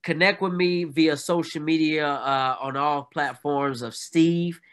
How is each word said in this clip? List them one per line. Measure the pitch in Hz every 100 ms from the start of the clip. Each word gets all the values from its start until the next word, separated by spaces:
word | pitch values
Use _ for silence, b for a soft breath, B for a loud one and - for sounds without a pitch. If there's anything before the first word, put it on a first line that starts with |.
connect | - 156 185 202
with | 190
me | 180 180 175
via | 170 143 160 147
social | - 170 160 156
media, | 156 160 156 156 147
uh, | 139 131 135 131 104
on | 135 135
all | 147 143 135
platforms | 156 139 127 147 143 139 123
of | 120
Steve | - - 170 165 170 175 170 b